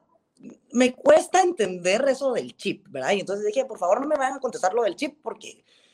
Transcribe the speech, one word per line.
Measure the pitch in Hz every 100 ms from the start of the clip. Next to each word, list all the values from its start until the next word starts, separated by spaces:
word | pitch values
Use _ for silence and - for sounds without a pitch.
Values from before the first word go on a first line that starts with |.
| _ _ _ _ - - _
me | 240 254
cuesta | - - 311 - 359
entender | 370 349 185 180 175 214 269
eso | 262 277
del | 214 123 -
chip, | 202 - -
¿verdad? | 135 131
Y | 196
entonces | 170 202
dije, | 208 269
"Por | - 220
favor, | 180 226
no | 294
me | 302
vayan | 262 277
a |
contestar | 247 233 185
lo | 226
del | 214
chip | - 294 -
porque | 226 202 - - _ _ _